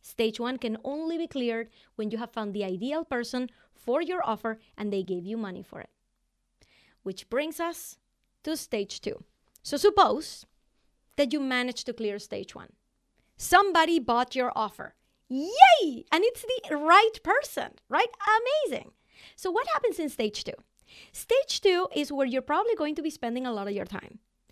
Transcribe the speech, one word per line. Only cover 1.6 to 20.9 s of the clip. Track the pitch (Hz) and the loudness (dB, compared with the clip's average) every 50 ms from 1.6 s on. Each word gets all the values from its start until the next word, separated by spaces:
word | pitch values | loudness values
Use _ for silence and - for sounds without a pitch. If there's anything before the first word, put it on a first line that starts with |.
| 233 226 _ _ _ _ _ | -8 -10 _ _ _ _ _
when | - 214 214 | -8 -6 -6
you | 208 220 | -4 -6
have | 240 - | -8 -8
found | - 226 214 208 196 | -8 -8 -8 -6 -4
the | 208 202 | -4 -4
ideal | 190 185 185 208 262 294 320 330 | -4 -4 -4 -4 -4 -4 -4 -4
person | _ 277 240 240 240 - 247 254 240 _ _ _ _ _ | _ -4 -4 -4 -4 -4 -4 -6 -6 _ _ _ _ _
for | _ - - 240 294 | _ -4 -2 0 0
your | 349 - 370 359 - | 0 -2 -4 -4 -2
offer | - 220 208 - 226 220 220 _ _ _ - | -2 -4 -4 -4 -6 -6 -6 _ _ _ -8
and | 208 208 202 | -6 -4 -2
they | 196 185 | -4 -2
gave | 180 185 180 175 | -4 -6 -6 -6
you | 190 214 | -8 -6
money | 226 220 196 180 175 170 | -6 -6 -8 -10 -12 -16
for | - - 156 | -16 -16 -16
it. | - - _ _ _ _ _ _ _ _ _ _ _ _ _ _ _ _ _ _ _ _ _ _ _ | -18 -18 _ _ _ _ _ _ _ _ _ _ _ _ _ _ _ _ _ _ _ _ _ _ _
Which | 190 185 - - _ | -10 -10 -10 -10 _
brings | - 254 302 320 311 - | -4 -4 -2 -4 -4 -6
us | 339 339 339 - - - - _ _ _ _ _ _ _ _ _ _ | -6 -6 -6 -10 -14 -18 -18 _ _ _ _ _ _ _ _ _ _
to | 294 320 | -6 -6
stage | 311 - - - 220 202 196 - - | -6 -6 -6 -6 -6 -6 -6 -10 -10
two. | - - - - - _ _ _ _ _ _ - | -8 -10 -10 -10 -14 _ _ _ _ _ _ -18
So | _ - - | _ -6 -4
suppose | 285 - 415 415 415 359 220 - 285 320 - - - - _ _ _ _ _ _ _ _ _ _ _ _ _ _ - | 4 4 4 8 8 6 6 6 -2 -4 -10 -14 -18 -20 _ _ _ _ _ _ _ _ _ _ _ _ _ _ 0
that | 285 247 254 | 0 0 0
you | 302 | -2
managed | 269 262 254 247 247 254 247 - - - | -2 0 -2 -2 -2 -2 -6 -8 -10 -10
to | 226 | -8
clear | - 226 208 202 202 | -6 -6 -6 -6 -6
stage | 196 - 208 202 190 - - | -10 -10 -10 -10 -10 -12 -14
one. | - - - - _ _ _ _ _ _ _ _ _ _ _ _ | -18 -20 -20 -20 _ _ _ _ _ _ _ _ _ _ _ _
Somebody | _ - - 359 359 403 403 349 330 320 320 339 330 | _ -2 4 6 6 6 6 4 4 4 4 2 0
bought | 240 214 233 233 254 254 - | 2 2 2 2 2 0 -2
your | 262 254 247 - | -2 -2 -2 0
offer. | - 220 202 - - - - _ _ _ _ _ _ _ _ | -2 -4 -4 -6 -12 -16 -16 _ _ _ _ _ _ _ _
Yay! | 254 262 294 359 440 571 740 784 698 587 427 311 247 226 - _ | -4 -4 -4 -2 10 10 12 12 12 8 6 -2 -2 -6 -4 _
And | - 330 392 | 0 2 2
it's | 480 494 - - | 2 0 -2 -6
the | 453 508 508 - - 311 294 | -6 -6 -6 -4 -6 -6 -2
right | 294 311 339 392 440 453 440 - _ | 4 8 8 8 8 6 0 -4 _
person, | 311 403 539 587 - - - - - - _ _ _ | 0 0 0 0 -2 -8 -8 -8 -8 -12 _ _ _
right? | - 302 440 480 - _ 403 415 427 453 | 0 0 0 0 -2 _ 0 2 2 2
Amazing. | 466 508 571 622 587 403 262 - - - _ _ _ _ _ - - - - | 2 2 0 0 0 -2 -4 -6 -8 -12 _ _ _ _ _ -20 -20 -20 -20
So | - - 381 | -8 -6 -2
what | 339 427 523 719 | 0 0 0 0
happens | 640 587 - 466 370 - | -2 0 0 -2 -2 0
in | 320 285 | -4 -6
stage | - - 233 214 208 - - | -4 -2 -4 -4 -4 -6 -10
two? | - - - - _ _ _ _ _ | -10 -12 -14 -18 _ _ _ _ _